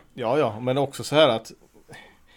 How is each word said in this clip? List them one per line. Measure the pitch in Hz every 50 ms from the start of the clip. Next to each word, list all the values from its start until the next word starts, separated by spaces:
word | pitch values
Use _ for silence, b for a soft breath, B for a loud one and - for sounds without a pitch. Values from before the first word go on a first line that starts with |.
| - _ -
Ja, | - 120 110 131 151
ja, | 143 113 104 110
men | 123 127 131
också | 139 139 135 - - 113
så | - 143
här | 151 160 135
att, | 113 110 - - 90 - _ _ _ - _ - 156 B B B B B B b b